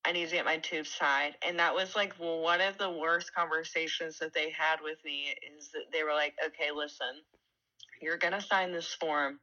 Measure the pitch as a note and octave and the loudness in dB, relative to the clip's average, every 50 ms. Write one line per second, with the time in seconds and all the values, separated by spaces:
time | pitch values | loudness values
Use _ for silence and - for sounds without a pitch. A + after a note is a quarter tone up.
0 | _ E3+ F3 F3 E3+ E3 F3 F3 - - D#3+ D#3+ D#3+ - F3 D#3 D#3 - - - | _ 0 0 2 0 0 0 0 2 2 0 0 -2 -4 -4 -4 -4 -6 -4 0
1 | E3+ D3 C#3 C#3 C#3+ D3 - - - E3+ F3 E3+ E3+ E3 - F3+ F#3+ F#3+ - G#3+ | 2 4 4 4 2 0 -2 -4 -4 -2 2 2 2 4 4 2 0 0 0 0
2 | G3+ F#3+ - E3+ E3+ E3 E3 E3 D#3+ E3 E3+ F3 F#3+ G3 G3 G3 G3 F#3 F3 D#3+ | 0 0 -2 -6 -2 -2 0 0 4 4 4 4 4 2 2 0 -2 -2 -2 0
3 | D#3 E3 E3+ E3+ F3 - - F3+ F3 E3 D#3 D#3+ D#3+ D#3+ - E3 E3 D#3 - - | 2 2 2 2 0 -2 -2 -2 0 2 0 -2 -2 -2 -2 -2 -2 0 -2 -2
4 | E3+ D#3+ D#3 - E3 D#3+ - E3 D3+ D#3 D#3 D#3+ D#3 D#3 D#3+ D#3 D3+ D#3 D#3 D#3 | -4 -6 -4 -6 -6 -2 0 0 -2 -2 0 0 2 2 2 2 0 -6 -6 -6
5 | _ D3+ C#3+ C#3+ C#3+ C#3+ - - - - - D3+ C#3+ - - D3+ - - - D#3+ | _ -8 -8 -6 -6 -6 -8 -8 -12 -18 -18 -18 -20 -10 -10 -10 -8 -4 -2 0
6 | D#3 D3+ D3 D3+ D3 D3 - - D#3 D#3 - - - D3 D3 D3+ D3 D3 - - | 0 2 2 2 2 0 0 -2 -4 -4 -2 -2 -2 -2 -2 -2 -4 -6 -6 -6
7 | - - C3 D3+ - _ _ _ _ _ _ _ _ _ _ _ - _ - - | -6 -6 -6 -8 -18 _ _ _ _ _ _ _ _ _ _ _ -20 _ -18 -8
8 | D#3 D#3 E3 E3 F3+ E3+ F3+ G#3 G3 - G#3 F#3+ F#3 F3+ F3+ E3+ E3 - - - | -4 -2 0 2 2 2 2 0 0 2 4 4 4 2 -2 -4 -4 -6 -4 -2
9 | F3 D#3+ D3 D3 C#3+ C#3 C#3+ C#3+ | -2 0 2 2 2 0 -2 -6